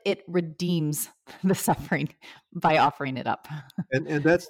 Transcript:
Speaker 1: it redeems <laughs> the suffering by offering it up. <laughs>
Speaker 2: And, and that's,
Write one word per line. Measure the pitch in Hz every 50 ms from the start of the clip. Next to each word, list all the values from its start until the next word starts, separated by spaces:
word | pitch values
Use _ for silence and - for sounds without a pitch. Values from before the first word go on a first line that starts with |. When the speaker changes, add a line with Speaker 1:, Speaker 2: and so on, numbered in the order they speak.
| -
Speaker 1:
it | 202 190 - -
redeems | - 175 180 170 160 156 - 180 175 180 165 156 147 151 - - - - _ _
<laughs> | - - - -
the | 185 -
suffering | - - - - - 143 - - 139 147 - - _ - - - - _ _ -
by | 170 - 170 156 156
offering | 127 147 - - 143 135 131
it | 123 127
up. | 117 - - - -
<laughs> | 151 151 - - _ - - -
Speaker 2:
And, | 131 131 -
and | - 156 147 139
that's, | 160 170 175 - -